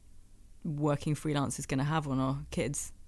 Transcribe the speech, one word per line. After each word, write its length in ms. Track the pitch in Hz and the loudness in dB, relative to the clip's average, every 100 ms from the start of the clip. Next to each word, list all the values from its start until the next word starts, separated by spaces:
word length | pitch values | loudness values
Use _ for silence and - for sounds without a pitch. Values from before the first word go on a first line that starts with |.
| - - - - - - | -18 -20 -20 -20 -20 -8
working 520 | 170 143 147 143 160 147 | -4 2 2 4 2 0
freelance 440 | 156 147 139 - | 2 2 2 -2
is 60 | - | 0
gonna 180 | 131 | 2
have 240 | 147 160 147 | 2 2 2
on 120 | 131 | 2
our 260 | 131 139 147 | 2 0 -2
kids. 420 | - 123 - - - | -2 0 -2 -6 -10